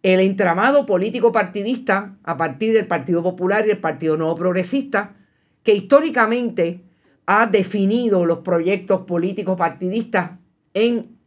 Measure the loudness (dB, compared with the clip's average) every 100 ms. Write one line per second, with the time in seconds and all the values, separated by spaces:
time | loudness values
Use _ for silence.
0 | 4 4 2 2 0 2 2 2 2 -2
1 | -2 0 2 2 -2 -4 -4 -4 -2 -2
2 | -2 -14 -8 -4 -4 -2 0 0 0 -4
3 | 0 -2 -2 -2 -2 0 0 0 -2 -4
4 | -2 0 -2 -2 -2 -2 -2 -4 -2 -4
5 | -4 -14 _ _ _ _ 2 2 4 4
6 | 4 0 0 0 -2 -2 -2 -4 -16 _
7 | _ _ 0 2 4 2 0 0 0 2
8 | 2 2 2 -2 0 0 0 -2 0 -2
9 | 0 -2 -2 -4 -4 -2 -2 -2 -4 -4
10 | -2 -4 -4 -10 _ _ _ 0 0 0
11 | -6 -20